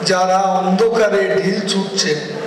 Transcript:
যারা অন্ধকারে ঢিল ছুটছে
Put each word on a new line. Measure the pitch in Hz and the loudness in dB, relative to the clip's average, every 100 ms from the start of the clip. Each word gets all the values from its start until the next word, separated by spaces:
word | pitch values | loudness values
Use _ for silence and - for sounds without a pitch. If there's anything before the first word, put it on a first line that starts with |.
| 180 | 0
যারা | 185 185 190 | 0 2 2
অন্ধকারে | 196 185 185 190 226 226 208 196 185 - | 2 0 0 2 2 2 2 2 0 0
ঢিল | 190 208 190 | 0 -2 -2
ছুটছে | 196 190 190 175 151 - - | -2 -2 -2 -2 -2 -4 -8